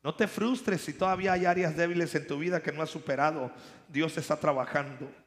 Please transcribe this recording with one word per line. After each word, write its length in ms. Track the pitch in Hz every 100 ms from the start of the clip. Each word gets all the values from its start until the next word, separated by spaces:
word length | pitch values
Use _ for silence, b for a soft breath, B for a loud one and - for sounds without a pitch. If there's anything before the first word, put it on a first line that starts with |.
No 120 | 147
te 140 | - 214
frustres 540 | - 226 254 - 175
si 100 | -
todavía 400 | 143 185 185 190
hay 140 | 185 180
áreas 300 | 180 175 156
débiles 380 | 170 175 165
en 140 | 151 147
tu 100 | 143
vida 240 | 170 175
que 80 | 165
no 100 | 143
has 100 | 156
superado. 600 | 160 - 135 147 156 127 B B B -
Dios 280 | 143 156 160
está 220 | 143 151
trabajando. 760 | 156 135 123 147 139 127 139 -